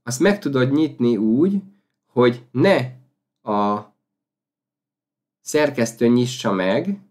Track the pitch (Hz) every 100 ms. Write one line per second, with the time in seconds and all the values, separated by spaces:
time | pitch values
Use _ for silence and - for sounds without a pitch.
0 | - 123 180 202 147 131 127 143 156 131
1 | 120 110 110 120 185 202 - _ _ _
2 | _ - 123 123 - 123 156 165 123 -
3 | _ _ _ _ - 104 104 104 107 _
4 | _ _ _ _ _ _ _ _ _ _
5 | _ _ _ _ - 151 147 127 113 -
6 | 120 123 123 - 113 98 92 113 180 196
7 | -